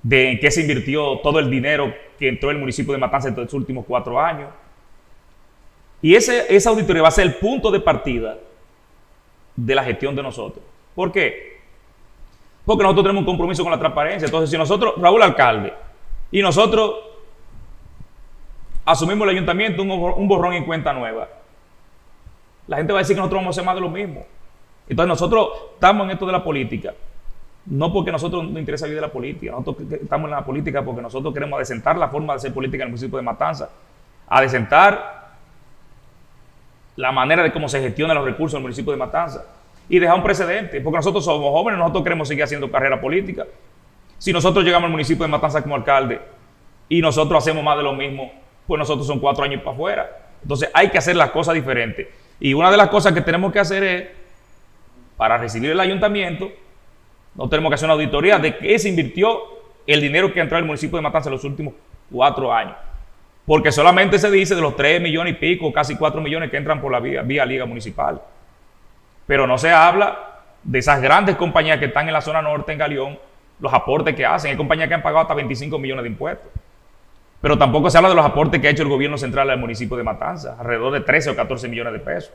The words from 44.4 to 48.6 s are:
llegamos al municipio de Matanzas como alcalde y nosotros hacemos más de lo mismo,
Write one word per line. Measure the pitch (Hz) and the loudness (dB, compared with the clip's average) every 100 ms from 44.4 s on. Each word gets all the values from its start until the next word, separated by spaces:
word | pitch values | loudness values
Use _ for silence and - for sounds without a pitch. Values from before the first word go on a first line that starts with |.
| 170 190 | 4 4
llegamos | 175 175 170 | 4 4 2
al | |
municipio | 160 143 160 | -2 -2 0
de | 160 | 0
Matanzas | 147 156 151 | 0 0 -2
como | 143 | -2
alcalde | 143 123 139 131 117 - - - _ - _ - | -4 2 2 2 -6 -10 -20 -20 _ -20 _ -2
y | 170 | 2
nosotros | 160 147 156 160 | 2 2 2 2
hacemos | 143 156 | 2 -2
más | 151 147 | 0 0
de | |
lo | 143 | -2
mismo, | 139 139 135 127 - - _ | -4 -8 -8 -12 -16 -20 _